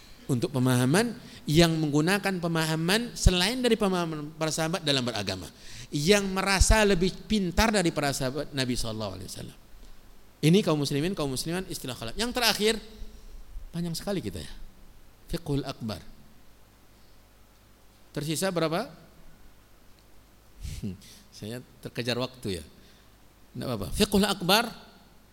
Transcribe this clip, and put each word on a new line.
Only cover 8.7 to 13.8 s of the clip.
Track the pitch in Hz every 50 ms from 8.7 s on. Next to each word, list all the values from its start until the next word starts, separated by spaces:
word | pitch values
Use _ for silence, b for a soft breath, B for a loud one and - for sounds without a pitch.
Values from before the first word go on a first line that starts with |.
| 123
sallallahu | - - 113 110 110 107 101 92
alaihi | 90 92 90 -
wasallam. | - - - - - - - - - - - - - - - - - - - - - -
Ini | 151 170 208
kaum | 214 185 156 151 143
muslimin, | 139 147 139 151 185 202
kaum | - 151 139 131
muslimat, | 123 - 160 170 185 185 175 -
istilah | - - 131 120
khalaf. | - 117 113 - 190
Yang | 220 247 233
terakhir, | 247 240 220 190 180 208 214 226 214 - - - - - - - - - - - - - - - - - - -
panjang | 170